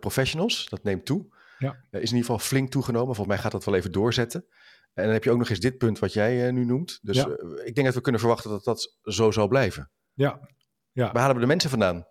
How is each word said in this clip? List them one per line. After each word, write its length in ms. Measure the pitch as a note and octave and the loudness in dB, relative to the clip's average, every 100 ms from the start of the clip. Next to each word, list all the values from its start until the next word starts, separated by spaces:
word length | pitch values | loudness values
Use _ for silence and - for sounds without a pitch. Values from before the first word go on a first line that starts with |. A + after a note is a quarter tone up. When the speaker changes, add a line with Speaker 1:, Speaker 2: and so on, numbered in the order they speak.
Speaker 1:
professionals. 680 | G2+ C3+ C3 D#3 A3 - - | -4 -2 -2 -2 -2 -4 -8
Dat 140 | G2 | -6
neemt 220 | G#2 F#2 | -4 -4
toe. 220 | - C#3 - _ - - | -2 -4 -6 _ -20 -8
Speaker 2:
Ja. 100 | C3 | -8
Speaker 1:
Eh, 320 | - _ G2+ | -8 _ -6
is 80 | A2+ | -2
in 60 | A#2+ | 0
ieder 140 | A#2+ | 0
geval 80 | A2 | -2
flink 320 | - C3+ C3 | 0 -2 0
toegenomen. 440 | C#3 B2 A#2 C3 | -2 -2 -2 -2
Volgens 120 | G#2+ G2 | -2 -2
mij 120 | F#2+ | -2
gaat 140 | A2 | -2
dat 120 | G2 | -4
wel 100 | G2+ | 0
even 180 | F#2+ F2+ | 0 0
doorzetten. 520 | F2+ A#2 A#2+ A#2 F3 - _ - _ _ | 0 2 0 -2 -6 -12 _ -20 _ _
En 100 | - | -4
dan 80 | G#2+ | 0
heb 120 | A2 | 2
je 60 | B2+ | 2
ook 80 | A#2+ | 2
nog 100 | A#2 | 2
eens 120 | G2 | 0
dit 180 | A2 - | -2 0
punt 200 | A#2 G2+ | 0 0
wat 140 | G2 | -2
jij, 340 | G#2+ G#2+ B2 B2 | 0 0 2 0
eh, 60 | |
nu 120 | B2+ | 0
noemt. 340 | A#2+ C3 F3+ - | 0 0 -4 -10
Dus, 140 | - B2+ | -2 0
Speaker 2:
Ja. 100 | C#3 | 0
Speaker 1:
eh, 400 | C#2+ E2 C#2+ A2+ | -4 -10 -10 -6
ik 80 | |
denk 120 | A#2 C3 | 0 2
dat 80 | A#2+ | 2
we 40 | |
kunnen 200 | C3 A2+ | 0 2
verwachten 300 | A#2 A2+ G#2+ | 2 2 -2
dat 140 | G#2 | -4
dat 340 | - G#2+ - _ | -4 -4 -6 _
zo 280 | - F#2+ A2 | -6 4 4
zal 180 | G#2+ G#2 | 4 4
blijven. 420 | C3+ G#2+ C#2 C2+ _ _ | 4 2 -2 -14 _ _
Speaker 2:
Ja. 260 | - C#3 - - _ _ _ _ | -2 0 -2 -16 _ _ _ _
Ja. 200 | B2+ A2+ | -2 0
Speaker 1:
Waar 80 | A#2 | 2
halen 140 | C3+ | 2
we 60 | B2 | 4
de 60 | B2 | 4
mensen 240 | E3+ E3 | 2 2
vandaan? 360 | B2+ F#2+ E2+ - | 2 2 0 -8